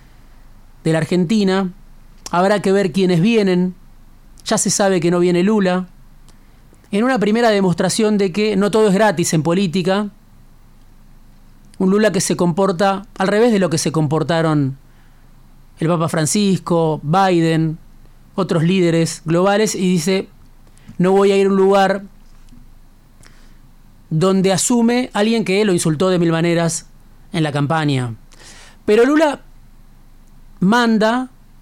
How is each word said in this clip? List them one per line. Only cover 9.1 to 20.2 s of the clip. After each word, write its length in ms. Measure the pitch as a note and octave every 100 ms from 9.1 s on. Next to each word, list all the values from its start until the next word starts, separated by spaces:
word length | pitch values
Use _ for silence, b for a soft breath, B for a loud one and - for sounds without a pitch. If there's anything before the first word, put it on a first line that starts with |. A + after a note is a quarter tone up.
| D#3+ E3+
en 80 | E3
política, 680 | D3+ F3 G3+ F#3 F3 G3 G#3 - - - - - - - - - - - - - - - - -
un 120 | F#3+
Lula 220 | G3+ G#3+
que 80 | F#3
se 160 | - E3+
comporta 720 | F3+ E3 G3 F3 G3 G3 - -
al 120 | F#3+
revés 240 | G#3 A#3+
de 60 | G#3
lo 100 | F3
que 80 | D3
se 160 | D#3+
comportaron 840 | D3+ D3+ D#3 C3 E3 D#3+ D3+ C3+ C3+ b b b b b b - - - -
el 80 | D#3+
Papa 220 | E3+ E3
Francisco, 920 | E3 D3+ G#3 G3+ F3 - E3+ D#3+ D3+
Biden, 760 | C#3+ F3+ F#3+ F3 E3 D#3+ D#3+ D#3+ - - - - - -
otros 280 | F#3 F3
líderes 580 | E3+ F#3+ E3+ E3 D#3+ -
globales, 520 | D#3+ E3+ F#3+ G3+ A3 -
y 120 | F#3
dice, 400 | F3+ D#3 F#3+